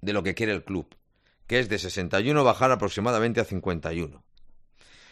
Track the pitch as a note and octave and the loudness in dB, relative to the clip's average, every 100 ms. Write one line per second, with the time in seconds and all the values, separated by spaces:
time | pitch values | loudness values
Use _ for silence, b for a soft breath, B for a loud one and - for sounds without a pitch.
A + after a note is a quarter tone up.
0 | G2 G#2 F#2 F2+ A2 F#2+ - F#2+ - _ | -4 -2 -2 -2 0 -2 -4 -6 -6 _
1 | _ _ _ _ - B2 A#2 G#2 F#2 G2 | _ _ _ _ -2 0 0 -2 -4 -4
2 | F2+ F#2+ A#2 D3+ B2+ G#2+ C3 A#2+ G2 - | -2 0 2 4 4 4 4 4 0 -2
3 | A2+ A#2 A#2 A2+ G#2+ F#2+ F#2+ E2+ D#2+ E2 | 0 2 2 0 -2 -2 -4 -4 -4 -6
4 | D#2+ - _ - - - - b b b | -6 -10 _ -20 -20 -20 -20 b b b
5 | b | b